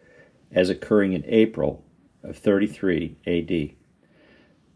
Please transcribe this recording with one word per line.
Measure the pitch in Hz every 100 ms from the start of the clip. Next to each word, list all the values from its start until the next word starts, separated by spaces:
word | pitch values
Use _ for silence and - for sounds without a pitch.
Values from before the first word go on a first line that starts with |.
| _ - - _ _
as | - 90
occurring | 92 - 107 98
in | 87 -
April | 110 110 - 73 - - _ _ _
of | - -
thirty-three | 107 98 104 - 95 82 80 - -
A | 87
D. | 82 87 71 - _ _ _ _ _ _ _ _ _